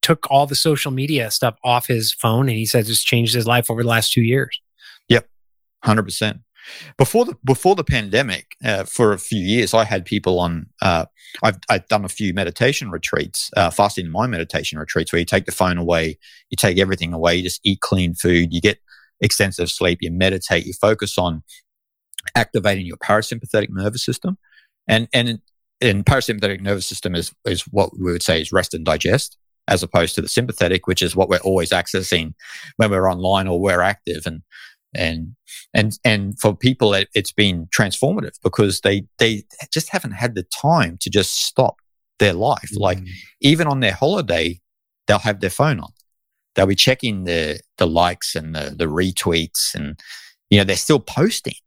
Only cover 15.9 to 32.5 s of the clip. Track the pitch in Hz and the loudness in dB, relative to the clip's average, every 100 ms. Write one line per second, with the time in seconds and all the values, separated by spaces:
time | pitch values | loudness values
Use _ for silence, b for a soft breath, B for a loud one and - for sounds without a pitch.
15.9 | 85 80 78 b b b 78 104 90 95 | 0 0 -6 b b b 0 2 4 2
16.9 | 95 85 82 85 87 90 - 107 98 - | 0 -4 0 2 2 -2 -2 -2 0 0
17.9 | 95 90 85 87 87 85 85 104 101 _ | 0 0 0 2 4 2 2 0 0 _
18.9 | b b _ 104 - 98 - 85 - 90 | b b _ -2 2 0 0 -4 0 0
19.9 | 87 87 85 92 95 - 87 87 90 101 | 0 -4 0 0 0 0 -2 -2 0 2
20.9 | 110 101 - 90 80 - B _ _ _ | 2 -2 -2 -2 -4 -10 B _ _ _
21.9 | _ _ - - - 113 117 98 98 90 | _ _ -14 -4 -2 0 0 0 -2 -4
22.9 | - - 104 113 117 - 110 101 95 101 | -10 0 0 2 -8 -2 -2 -2 -2 -4
23.9 | 120 - 120 185 190 b b b _ - | -4 -4 -4 -6 -8 b b b _ 0
24.9 | 110 117 123 120 117 _ _ _ _ 127 | 0 2 0 0 -4 _ _ _ _ 2
25.9 | 101 101 135 123 107 101 95 98 101 - | 2 4 2 2 -2 -2 -4 -4 -4 -4
26.9 | 98 - 87 85 _ - 90 - 104 95 | -6 -4 -4 -6 _ -6 -6 -4 -2 -2
27.9 | - 90 85 - 82 78 92 87 82 80 | -2 -4 -2 0 0 2 -2 -2 -4 -2
28.9 | 76 78 120 - _ _ _ - 95 87 | 0 2 0 -2 _ _ _ -2 0 2
29.9 | 87 85 - 80 - 120 - 87 90 - | 2 2 -2 -2 -2 -2 0 0 0 0
30.9 | 92 87 90 92 90 - 95 82 92 - | -2 0 2 2 2 2 0 2 0 0
31.9 | 95 90 87 80 - B | -4 0 -2 -2 -10 B